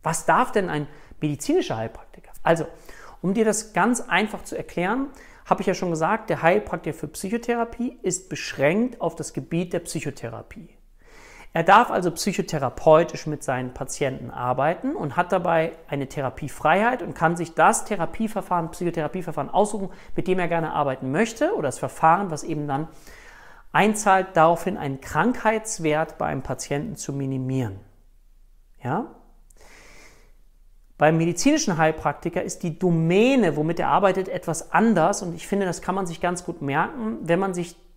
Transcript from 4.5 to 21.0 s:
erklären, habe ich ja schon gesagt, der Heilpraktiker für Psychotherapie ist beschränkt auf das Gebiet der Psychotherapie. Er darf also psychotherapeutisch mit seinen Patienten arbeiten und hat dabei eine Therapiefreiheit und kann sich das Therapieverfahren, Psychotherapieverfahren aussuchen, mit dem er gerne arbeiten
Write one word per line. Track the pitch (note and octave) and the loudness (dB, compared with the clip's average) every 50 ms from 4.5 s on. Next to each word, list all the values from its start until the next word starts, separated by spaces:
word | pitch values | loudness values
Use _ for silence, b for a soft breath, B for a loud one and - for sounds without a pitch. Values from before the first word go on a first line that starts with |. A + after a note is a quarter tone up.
| - | -10
erklären, | - D#3 - - - F3 F#3 A3 C4 C#4 C#4+ B B B B B B B | -10 -10 -6 -4 -2 0 0 0 -2 -2 -6 B B B B B B B
habe | - F#3 F#3 | 0 0 0
ich | G3 | 2
ja | G3+ F3+ | -2 0
schon | - F#3+ F3+ | 0 0 -2
gesagt, | E3 D#3 D#3+ E3 G#3 A3 - - | 0 0 0 0 0 -2 0 -4
der | E3+ C#3 | -4 2
Heilpraktiker | - E3 F#3 G#3+ G#3 - - E3+ - D#3+ D3+ | 4 4 4 4 0 -2 -8 -6 -6 -8 -8
für | - - D3+ | -8 -10 -12
Psychotherapie | - - - F#3 A3 A#3 A#3 - A#3+ A#3 A#3 A#3 - - A#3+ B3+ - - | -10 -8 -6 -4 -4 -4 -2 -2 -2 -2 -2 -4 -4 -6 -6 -6 -6 -4
ist | - F#3+ E3+ - - - | -4 -4 -4 -4 -6 -8
beschränkt | D#3+ - - - - - C3+ D3 E3+ G#3 A#3+ B3 - - | -10 -8 -8 -10 -2 2 2 4 4 4 0 -2 -2 -4
auf | - E3 - | -6 -6 -4
das | - D3+ - | -6 -12 -8
Gebiet | - - C3+ - - E3 F3+ F3 | -8 -10 -8 -2 -2 -2 -2 -2
der | - E3+ | -4 -6
Psychotherapie. | E3+ - - E3 - D3+ - - - A2+ A#2 A2 - - - - E3 - - - - _ _ B B B B B B B B B B B | -6 -4 -8 -6 -6 -6 -8 -8 -12 -12 -12 -12 -16 -16 -18 -20 -20 -20 -20 -20 -20 _ _ B B B B B B B B B B B
Er | _ E3 | _ 0
darf | E3 F3+ G3 G#3+ A#3+ A#3+ | 6 8 8 8 8 6
also | G3+ - F3 F3 | 2 0 0 0
psychotherapeutisch | D#3+ - - G3+ F3 - F#3+ - - D3+ C3+ B2 - - - D#3+ D#3 D#3 E3+ E3 - D3 - | -2 0 -2 -2 -2 -2 -4 -2 -2 -2 -2 -2 -4 2 6 8 8 8 8 4 -2 -8 -6
mit | D#3 D3+ C#3 | -6 -6 -6
seinen | - - C3 B2+ B2+ B2+ | -4 -4 -4 -2 -4 -6
Patienten | B2+ - C#3 - - - C#3+ C3+ C3 C#3+ C#3 B2 | -8 -10 -10 -10 -4 -2 -2 -2 -2 -6 -10 -10
arbeiten | - - B2 B2 B2+ C3+ C3+ D3+ F3+ F3+ - C4 D#4 | -8 -4 -2 -2 0 2 2 2 0 0 -4 -6 -4
und | - F#3 C#3+ B2 | -4 -6 -4 0
hat | - F3 F3 | -2 0 2
dabei | G3 F#3 E3+ F3 E3+ D#3+ D#3+ E3 - - - - | 0 0 2 2 2 2 2 0 -4 -10 -10 -6
eine | - C#3+ C3+ | -6 -6 -6
Therapiefreiheit | C3 - D3 C3+ B2+ - - - C3+ - - - D3 E3 F#3+ G#3+ A#3 C4 - | -6 -6 -4 -4 -4 -6 -6 -10 -10 -10 0 4 4 4 4 4 2 0 -2
und | F3 E3+ C#3+ | -6 -8 -4
kann | - - D#3+ E3+ | 2 2 2 2
sich | F3 E3+ D#3+ - | 0 -4 -6 2
das | - D#3 F#3+ A3 - - | 4 6 6 6 4 -2
Therapieverfahren, | - G#3+ F#3 E3+ D#3 - - A3 G#3 - G3+ - - F3+ F3 E3 D#3+ | -4 -2 -2 -2 -4 -2 -4 -4 -2 -4 -6 -4 -2 -2 -2 -2 -4
Psychotherapieverfahren | E3 - F#3 E3+ D#3+ E3 D#3 C#3+ - F#3 F3 - D3+ - C#3 A#2 | -6 -4 -4 -4 -2 -2 -4 -4 -4 -6 -6 -6 -6 -6 -6 -2
aussuchen, | - F3+ G#3 G#3 - G#3 F#3+ F3+ B B B B B | 2 2 2 2 0 -6 -6 -8 B B B B B
mit | - - F#3+ | -2 0 2
dem | F#3 F#3 | 2 2
er | F3+ D#3+ | 2 0
gerne | E3+ E3 D#3+ D#3 E3 | 0 0 -2 -2 0
arbeiten | D3+ D3 C#3 C3 C3 | 0 0 0 -2 -4